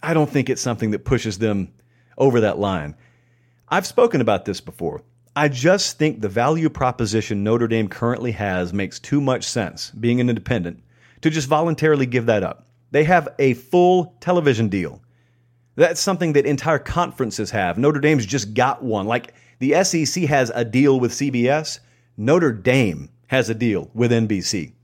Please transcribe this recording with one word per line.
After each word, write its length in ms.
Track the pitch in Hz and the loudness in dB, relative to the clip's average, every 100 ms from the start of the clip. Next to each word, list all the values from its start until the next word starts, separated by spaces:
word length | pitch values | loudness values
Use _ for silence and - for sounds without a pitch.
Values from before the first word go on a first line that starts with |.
I 100 | 151 | 0
don't 160 | 165 147 | 0 2
think 220 | 147 127 | 0 -2
it's 100 | 127 | -2
something 300 | - 113 113 | -4 -4 -4
that 160 | 104 - | -4 -2
pushes 320 | 127 113 95 | -2 -2 -4
them 300 | 110 101 90 _ _ _ _ - | -2 -2 -6 _ _ _ _ 0
over 200 | 135 123 | 2 4
that 180 | 107 87 | 2 0
line. 380 | 101 92 73 76 _ _ _ _ _ _ _ | -2 -2 -6 -12 _ _ _ _ _ _ _
I've 160 | 170 190 | -4 -2
spoken 340 | - 240 165 | 2 2 4
about 240 | 117 98 | 2 0
this 160 | - 95 | -2 -8
before. 440 | - - 85 73 - _ _ - | -10 -8 -8 -8 -16 _ _ -2
I 100 | 151 | -2
just 500 | 127 139 196 - - | 2 2 2 0 -2
think 240 | 156 110 | -2 0
the 80 | 107 | -4
value 400 | 95 123 160 156 | 0 0 0 -2
proposition 760 | - 127 120 113 110 104 104 | 0 -4 -2 -2 -2 -2 -4
Notre 240 | 104 117 117 | 0 0 2
Dame 180 | 113 107 | 0 -2
currently 460 | - 117 120 120 | -2 -4 -2 -4
has 400 | 104 104 92 87 | -4 -4 -2 -4
makes 260 | 98 95 - | -4 -6 -8
too 220 | - 143 | -4 -2
much 240 | 139 127 | 0 -2
sense, 480 | - - 95 - - | -4 -6 -6 -8 -16
being 280 | - 117 123 | -4 0 0
an 80 | 123 | 0
independent, 540 | 117 - 120 85 - _ _ _ _ | -2 -2 -4 -4 -10 _ _ _ _
to 100 | 160 | -2
just 180 | 156 131 | -2 0
voluntarily 560 | 151 170 156 156 151 | 0 0 0 2 2
give 220 | 131 123 117 | 2 0 2
that 160 | 107 | 2
up. 240 | 90 - _ _ _ | 0 -8 _ _ _
They 140 | 143 | 0
have 240 | 156 180 156 - | 4 4 2 0
a 160 | 139 | 0
full 640 | 123 - 180 180 185 170 _ | 0 0 4 4 4 0 _
television 500 | - 180 147 113 113 | -2 2 2 2 0
deal. 320 | 95 82 67 _ _ _ _ _ _ _ - | 0 -4 -10 _ _ _ _ _ _ _ 2
That's 240 | 175 175 | 2 2
something 320 | - 185 175 | -2 -2 2
that 140 | 143 139 | 2 2
entire 340 | 139 156 151 | 0 0 -2
conferences 720 | - - 175 - 123 - 104 | -2 -4 -4 -4 -6 -4 -4
have. 260 | 113 90 87 | -2 -2 2
Notre 220 | 139 147 | 2 2
Dame's 260 | 147 151 104 | 2 2 0
just 280 | 135 101 | -4 -4
got 280 | 107 123 - | 0 0 0
one. 240 | 127 107 98 | -4 -4 -2
Like, 260 | 120 120 _ _ _ | -4 -4 _ _ _
the 120 | 127 | 0
S 220 | 147 196 | 2 2
E 100 | 170 | 0
C 220 | 147 - 160 | -2 -2 0
has 240 | 143 123 | 2 0
a 120 | 120 | -2
deal 340 | 113 120 143 135 | -2 2 4 4
with 160 | 120 | 2
C 160 | - 143 | -2 -4
B 180 | 127 120 | 0 2
S, 300 | 147 156 - _ _ _ - | 0 -2 -12 _ _ _ -6
Notre 360 | 110 165 165 | 2 4 2
Dame 560 | 110 92 131 110 76 69 _ _ | 0 2 4 2 -2 -12 _ _
has 200 | 131 113 | -2 0
a 60 | |
deal 340 | 110 117 98 - | -2 0 0 -4
with 180 | 110 120 | -2 2
N 140 | 117 113 | 2 2
B 140 | 104 | -2
C. 320 | 90 101 76 _ | -4 -6 -8 _